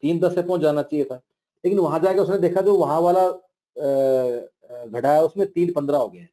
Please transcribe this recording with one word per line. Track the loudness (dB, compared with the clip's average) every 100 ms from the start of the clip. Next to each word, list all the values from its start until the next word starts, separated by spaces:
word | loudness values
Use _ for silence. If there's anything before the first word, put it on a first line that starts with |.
तीन | -4 0
दस | 0 -2
से |
पहुंच | -2 0
जाना | 0 -2
चाहिए | -2 -4 -4
था। | -8 _ _ _ _ -2
लेकिन | 0
वहां | 0 0
जाके | 0 0
उसने | 0 0
देखा | 0 0
जो | 2 2
वहां | 2 2
वाला, | 2 2 2
अ, | -2 _ _ _ -6 -2 0 2 2 0 -4 -8 _ -20 -18
अ, | -12
घड़ा | -4 2
है, | 2
उसमें | 2 0 -2
तीन | 0 -2
पन्द्रह | -2 0 0
हो | -2
गए | -8
हैं। | -20